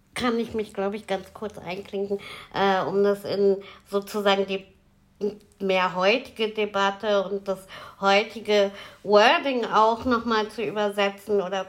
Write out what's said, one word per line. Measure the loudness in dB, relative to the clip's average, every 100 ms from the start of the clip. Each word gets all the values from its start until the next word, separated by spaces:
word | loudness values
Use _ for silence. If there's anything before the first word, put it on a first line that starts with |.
| _
kann | -6 -2 -2
ich | -4
mich, | -6 -6
glaub | -4 -4
ich, | -6 -6
ganz | -6 -8
kurz | -12 -12 -12
einklinken, | -10 -10 -8 -6 -4 -4 -8 -18 -8
äh, | -2 0 2
um | 0 2
das | 2 2
in | -2 0 2 2 -4 -20 -6
sozusagen | -6 -4 -2 0 0 0
die | -6 -10 _ _ _ _ -8 -6 -6 -16 -6
mehr | 0 2 0 0
heutige | 2 0 -2 -6 -4
Debatte | -2 -2 0 0 0 0 0
und | 0 -4 -6
das | -8 -10 -18 -18 -2
heutige | 2 4 2 -4 0 2 2 -2 -16 -10
Wording | 4 6 8 6 2 -2
auch | 2 4 4 2
nochmal | 0 0 0 -2 -2
zu | -4
übersetzen | -6 -2 -2 0 -2 -2 -2 0
oder | 0 -4